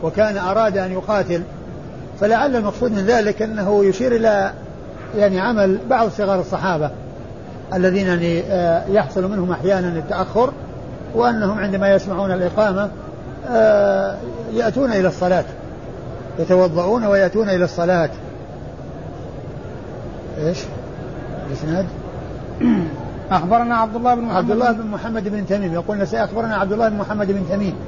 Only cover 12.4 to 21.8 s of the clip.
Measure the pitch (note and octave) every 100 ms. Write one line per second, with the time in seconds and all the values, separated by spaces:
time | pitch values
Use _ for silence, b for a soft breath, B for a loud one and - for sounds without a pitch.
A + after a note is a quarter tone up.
12.4 | F3+ G#3+ G#3+ F#3+ G3+ - - - - -
13.4 | - A#3 A3 G#3 G3+ G3 G3 G3+ A#3+ A3+
14.4 | A3+ A3 A#3 A#3+ C4+ G#3 F#3 - F3+ F3+
15.4 | - - - - - - - - - -
16.4 | E3 F#3 F#3 D#3+ F3 A#3+ G#3+ G3 F#3 G3
17.4 | G#3+ F#3 F3 - E3+ F3+ D3+ - - -
18.4 | - - - - - - - - - -
19.4 | - - - - - - - - - -
20.4 | D3+ F3+ - - - - - - - -
21.4 | - C3+ D3+ E3+